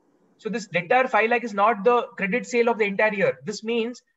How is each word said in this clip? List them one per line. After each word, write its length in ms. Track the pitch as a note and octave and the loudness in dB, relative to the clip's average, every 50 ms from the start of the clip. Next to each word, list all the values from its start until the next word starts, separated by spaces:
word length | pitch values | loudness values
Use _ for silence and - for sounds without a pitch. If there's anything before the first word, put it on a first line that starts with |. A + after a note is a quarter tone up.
| _ _ _ _ _ _ _ _ | _ _ _ _ _ _ _ _
So 100 | - A3 | -10 -8
this 180 | G3 A#3 F#3+ - | -8 -8 -8 -4
debtor 400 | D3+ F3 F3 F3 B3 B3+ B3+ B3+ | -4 -4 0 2 2 2 2 2
five 240 | - G#3 A3 A3+ | 2 0 2 2
lakh 120 | A#3+ A#3+ A#3 | 0 0 -2
is 100 | A#3 G3+ | -4 -2
not 280 | G3 G3+ A3+ A#3+ G3+ F#3+ | 0 2 2 2 2 2
the 200 | B3 A#3+ A#3+ G#3 - - - | 2 2 2 0 -2 -6 -6
credit 280 | F#3+ F#3+ G3 B3 - | -4 -2 -2 -4 -4
sale 240 | - A#3+ A#3+ A#3 A#3+ | -2 0 2 2 2
of 80 | A#3 G3+ | 2 0
the 60 | A3 | 0
entire 300 | G3+ G3 G3 G#3+ G#3+ G#3 | -2 0 0 0 0 2
year. 260 | G3 F#3 C#3+ - - C#3 | 2 0 0 0 -2 -8
This 200 | F3 G#3 - - | -10 -10 -8 -6
means 400 | A3 A#3 A#3 A3 A#3+ B3 - _ _ _ | -4 -2 -2 -2 -4 -6 -12 _ _ _